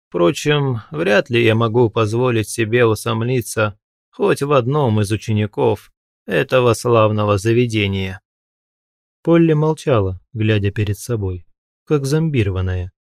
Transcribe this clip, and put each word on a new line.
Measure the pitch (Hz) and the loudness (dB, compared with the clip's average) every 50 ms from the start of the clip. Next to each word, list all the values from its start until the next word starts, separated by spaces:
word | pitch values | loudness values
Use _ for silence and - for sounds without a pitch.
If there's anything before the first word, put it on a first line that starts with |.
| _ _ | _ _
Впрочем, | - - 175 175 147 - - 147 151 147 139 135 127 113 104 - | -2 0 2 2 0 0 0 0 0 0 0 -2 -4 -6 -8 -10
вряд | - 151 165 185 208 196 175 - | -8 -4 -2 0 2 0 0 0
ли | 120 117 120 | 0 2 2
я | 110 110 | 4 2
могу | 113 117 117 107 123 123 110 | 2 2 0 2 2 2 2
позволить | - 117 113 104 107 117 127 127 120 113 107 - | 2 0 -2 0 0 -2 0 0 0 0 -2 -4
себе | - - 117 104 110 123 123 | -4 -4 -2 0 2 2 2
усомниться | 113 107 104 - 117 113 113 113 120 131 127 113 - - - 107 104 - _ _ _ _ _ _ _ | 2 2 0 -2 -4 -4 -2 -2 -2 -2 -2 -4 -4 -4 -2 -2 -2 -4 _ _ _ _ _ _ _
хоть | _ - - 202 160 - 147 | _ -2 0 0 0 0 0
в | 143 147 | 0 0
одном | 139 117 120 139 151 143 120 107 107 | 0 0 0 0 0 0 2 2 0
из | 107 95 | 0 0
учеников | 110 104 - - 110 104 107 104 - - 135 117 107 - - _ _ _ _ _ _ _ _ | -2 -4 -4 -2 -2 0 -2 -2 -2 -2 0 0 0 -2 -6 _ _ _ _ _ _ _ _
этого | - 202 160 139 131 - 127 123 120 110 | -4 -2 -2 -2 0 2 2 2 2 2
славного | - - 123 117 113 107 107 107 107 107 104 104 101 | 0 0 2 2 4 4 2 2 0 0 0 0 0
заведения». | 95 113 117 117 123 120 110 110 104 98 98 98 95 95 95 95 _ _ _ _ _ _ _ _ _ _ _ _ _ _ _ _ _ _ _ _ - | 2 0 2 2 2 0 0 0 0 0 -2 -2 -4 -6 -10 -12 _ _ _ _ _ _ _ _ _ _ _ _ _ _ _ _ _ _ _ _ 0
Полли | 165 165 170 170 165 156 | 2 4 4 4 4 2
молчала, | 151 156 156 160 - - 160 135 113 98 95 92 90 - _ - | 2 2 0 -2 -2 -2 0 0 0 0 -2 -4 -8 -12 _ -6
глядя | 113 110 110 110 104 98 101 98 | -4 0 0 0 0 0 -2 -2
перед | - 107 98 104 - | -2 -2 -4 -4 -6
собой, | - - 123 110 104 92 92 90 - _ _ _ _ _ _ _ _ | -6 -6 -6 -4 -4 -6 -6 -8 -12 _ _ _ _ _ _ _ _
как | - 156 147 135 | -2 -2 0 0
зомбированная. | 135 143 160 160 165 143 127 104 98 92 92 92 92 92 92 90 92 - _ | 0 -2 0 0 0 0 0 0 0 0 -2 -2 -2 -2 -4 -6 -8 -12 _